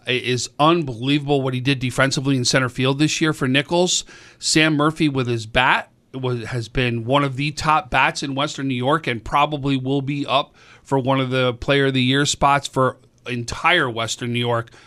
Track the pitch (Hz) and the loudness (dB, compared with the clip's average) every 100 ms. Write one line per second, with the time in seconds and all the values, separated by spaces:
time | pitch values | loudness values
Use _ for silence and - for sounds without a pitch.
0 | - 123 117 123 - - 151 175 143 110 | -4 -2 0 -4 -4 2 4 4 0 -4
1 | 127 147 139 143 131 127 127 135 127 127 | -2 0 0 0 0 -2 -2 -2 -2 0
2 | 135 143 135 135 120 139 127 - 131 139 | 0 0 0 0 2 2 0 0 0 2
3 | 156 - 160 151 135 135 143 175 180 - | 0 2 -2 0 0 0 2 2 2 0
4 | - - - - - 160 160 147 151 156 | -6 -16 -20 -10 0 2 4 4 2 2
5 | 156 135 120 120 110 127 131 214 - _ | 0 0 -2 -4 -2 0 2 2 -2 _
6 | _ 131 127 120 107 123 110 - 123 117 | _ -8 -4 -4 -6 -8 -4 -2 -2 -2
7 | 113 139 139 127 147 151 160 156 135 139 | 0 0 0 -2 -4 -2 0 0 0 0
8 | 147 165 143 135 151 - 135 123 123 160 | 0 0 -6 -4 -4 -4 -4 -2 0 0
9 | 147 117 - 147 147 151 139 135 127 139 | -2 -6 -2 2 2 0 -2 -2 0 -2
10 | 135 143 139 131 147 _ - - - 139 | -2 -4 -2 -2 -2 _ -20 -20 -2 -2
11 | 127 135 131 131 127 117 - 139 135 131 | 0 0 0 0 0 -2 0 2 2 2
12 | 127 139 143 - 143 143 - 139 127 - | 2 2 0 0 2 2 0 0 0 -2
13 | _ _ - 123 120 - 160 180 135 113 | _ _ -8 -6 -6 -2 2 2 2 -2
14 | 113 - 123 120 120 117 117 - | -4 -4 -4 -2 0 -2 -4 -14